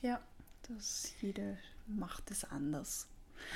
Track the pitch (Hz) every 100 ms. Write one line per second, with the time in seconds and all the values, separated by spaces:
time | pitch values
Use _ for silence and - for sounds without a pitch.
0 | 247 240 - - - - - 226 208 -
1 | - - 202 196 202 196 - - - 214
2 | 175 - - 196 - 143 143 151 - -
3 | - - - - -